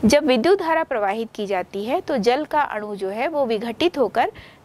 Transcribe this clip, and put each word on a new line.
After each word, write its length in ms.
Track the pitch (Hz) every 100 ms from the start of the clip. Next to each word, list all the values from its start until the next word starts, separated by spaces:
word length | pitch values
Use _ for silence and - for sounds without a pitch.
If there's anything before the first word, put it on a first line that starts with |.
| 214
जब 200 | 294 302
विद्युत 340 | 254 330 392
धारा 240 | 330 320
प्रवाहित 460 | 320 240 202 220 226 -
की 100 | 202
जाती 400 | 190 175 196 202
है 160 | 330
तो 160 | - 269
जल 280 | 214 269 302
का 160 | 302
अणु 340 | - 214 208 202
जो 140 | 190
है 180 | 214 311
वो 180 | 294 247
विघटित 520 | 220 233 226 330 294
होकर 340 | 208 226 294 - - -